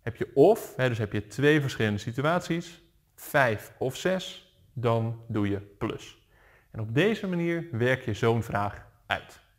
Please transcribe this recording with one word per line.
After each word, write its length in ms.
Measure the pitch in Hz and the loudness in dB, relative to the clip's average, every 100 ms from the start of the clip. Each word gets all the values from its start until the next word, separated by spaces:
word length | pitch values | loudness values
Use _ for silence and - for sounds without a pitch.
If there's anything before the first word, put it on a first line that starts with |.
Heb 160 | - - | -10 -8
je 140 | - | -4
of, 420 | - 160 226 - - | 6 6 6 0 -2
hè, 120 | 127 | 0
dus 100 | 113 | 0
heb 140 | 104 | -2
je 140 | 104 101 | -4 -6
twee 340 | - 143 156 | 2 4 4
verschillende 380 | 135 - 110 101 | 2 0 0 0
situaties, 840 | - 113 139 175 175 170 170 - _ _ _ | -4 -2 0 0 -2 -6 -6 -16 _ _ _
vijf 580 | _ - 151 127 104 - - | _ -2 2 4 2 -6 -6
of 180 | 127 131 | -6 -2
zes, 580 | 175 185 - - - _ _ | -2 -2 -6 -16 -20 _ _
dan 480 | - 117 117 113 117 - | -4 0 0 0 -6 -4
doe 200 | 107 101 | -2 0
je 120 | 98 | -2
plus. 680 | 95 - 113 - - - _ _ - _ _ | -6 -8 -6 -6 -12 -20 _ _ -20 _ _
En 100 | - | -10
op 140 | 110 | -2
deze 320 | 113 196 214 196 | 2 2 0 -2
manier 420 | 175 170 170 170 | -2 -2 -2 -4
werk 320 | 113 120 127 | 0 2 0
je 100 | 123 | -2
zo'n 280 | 107 117 117 | 0 2 2
vraag 440 | 110 104 101 - - _ _ | 0 -2 -2 -6 -18 _ _
uit. 340 | 98 - - _ | -6 -6 -20 _